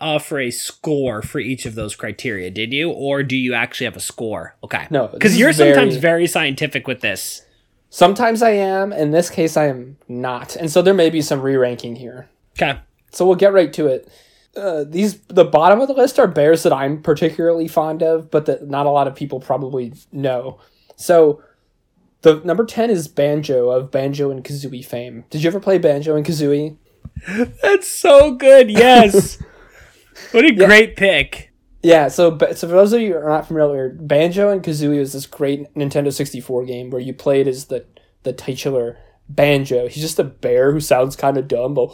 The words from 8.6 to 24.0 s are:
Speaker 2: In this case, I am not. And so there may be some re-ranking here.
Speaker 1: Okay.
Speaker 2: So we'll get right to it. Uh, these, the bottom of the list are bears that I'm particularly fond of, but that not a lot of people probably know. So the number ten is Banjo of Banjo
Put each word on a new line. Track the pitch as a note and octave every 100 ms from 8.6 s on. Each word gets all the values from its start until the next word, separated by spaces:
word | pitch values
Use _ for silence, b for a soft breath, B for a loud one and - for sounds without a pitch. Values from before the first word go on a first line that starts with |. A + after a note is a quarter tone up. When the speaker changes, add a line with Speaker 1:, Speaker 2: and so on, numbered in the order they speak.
| G3 F#3+ G3
Speaker 2:
In | G3+ D3+
this | D#3 -
case, | - D#3+ D#3+
I | D3+
am | B2+ B2+ C#3+ -
not. | B2 B2+ B2 C3 -
And | E3
so | F3
there | F3
may | G3 E3
be | D#3+
some | D3+ C#3+
re-ranking | C3+ C3+ B2 A#2+ B2 A#2+
here. | A#2+ B2+ - _ _ -
Speaker 1:
Okay. | D#3 C3+ - _ _
Speaker 2:
So | - F3+
we'll | F3
get | G3
right | G3 D#3
to | - D3
it. | B2+ - b b b b -
Uh, | G3 D#3+ D3
these, | E3 G#3 - -
the | F3+ D#3
bottom | D3+ E3+ G#3+
of | C4+
the |
list | C4+ C4 -
are | G3
bears | D#3 D3 D#3+
that | F3
I'm | C3+ C3+ D3+
particularly | E3 D3 D#3+ D#3 E3 E3 E3
fond | E3 D#3 D#3+
of, | D#3+ D#3+ D#3+
but | D3+ D3
that | - C#3+
not | C#3+ C#3+
a |
lot | C#3+ C3+
of | C3+
people | C#3 C3
probably | - C3 C3+ C3+ A#2+ C#3 _
know. | C#3+ C3+ B2+ C3 - b b b _
So | - E3+ D#3 D3+ b b _ _ _ _ _ _
the | D#3+ D3+
number | E3+ E3+ A3+
ten | - A#3
is | F#3+ D3+
Banjo | - D3 D3 D3 B2+ B2
of | B2+ C3+
Banjo | C#3